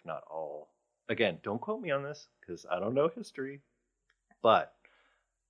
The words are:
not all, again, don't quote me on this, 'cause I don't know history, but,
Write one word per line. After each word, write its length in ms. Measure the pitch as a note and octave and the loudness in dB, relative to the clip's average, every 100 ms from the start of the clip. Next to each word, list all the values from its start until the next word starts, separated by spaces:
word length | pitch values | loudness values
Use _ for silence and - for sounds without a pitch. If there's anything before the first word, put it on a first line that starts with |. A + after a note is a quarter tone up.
not 200 | E2 C#2+ - | -10 -10 -8
all, 440 | D#2 D2+ D2 - _ _ _ - | -8 -8 -10 -14 _ _ _ -6
again, 300 | A2+ G#2 E2 | 0 0 0
don't 180 | G#2 A2+ | -4 -4
quote 200 | - G#3+ | -4 -6
me 80 | F3+ | -2
on 120 | C#3 | -4
this, 240 | C#3 D3 - _ - | -4 -12 -18 _ -12
'cause 200 | E2+ - | -12 -4
I 100 | F2+ | -2
don't 140 | G2+ | 2
know 140 | C3 D#3+ | 2 2
history, 540 | G3 - - C3+ C#3 _ _ _ _ _ _ _ _ | 0 -10 -8 -8 -10 _ _ _ _ _ _ _ _
but, 340 | A#2 F#2 - _ - _ _ _ _ _ | 6 6 4 _ -20 _ _ _ _ _